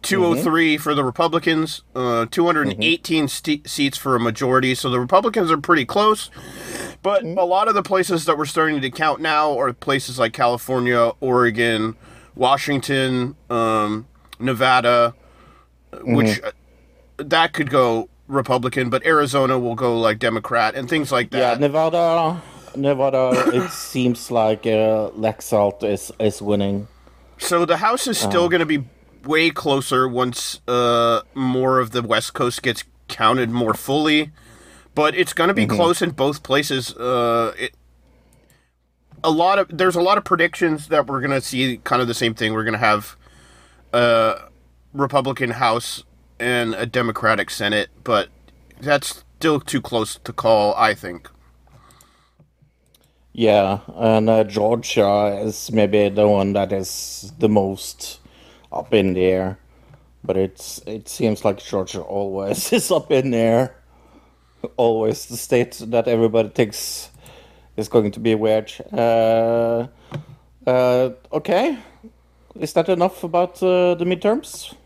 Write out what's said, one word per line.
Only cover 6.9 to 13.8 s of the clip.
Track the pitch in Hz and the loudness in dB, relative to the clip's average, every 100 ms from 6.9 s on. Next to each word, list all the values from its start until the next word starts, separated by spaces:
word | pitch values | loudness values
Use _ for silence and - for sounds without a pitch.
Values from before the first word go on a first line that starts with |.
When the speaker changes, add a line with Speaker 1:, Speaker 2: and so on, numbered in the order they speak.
| - | -6
Speaker 1:
But | 190 196 | -2 -2
Speaker 2:
Mm-hmm. | 160 180 | -2 -2
Speaker 1:
a | 175 | 2
lot | 185 220 | 2 2
of | |
the | 208 | 0
places | 185 190 180 170 151 | 0 0 2 0 0
that | 151 | -2
we're | 147 | -2
starting | 165 160 151 | 0 0 0
to | 131 | -4
count | 127 160 139 | -2 -2 0
now | 156 151 151 131 | 0 0 0 0
are | 131 | -2
places | 120 - 139 131 127 | -4 -2 -2 -2 -2
like | 113 | -2
California, | - 123 120 - 131 123 120 117 - | 2 0 0 -2 0 2 2 2 0
Oregon, | 131 123 120 113 117 110 110 110 - - - - | 0 4 2 2 0 0 -2 -6 -20 -20 -20 -2
Washington, | 127 139 - 139 127 135 131 127 123 - _ | 2 2 0 -4 -2 -2 0 -2 -4 -8 _
um, | 120 113 110 | -2 0 0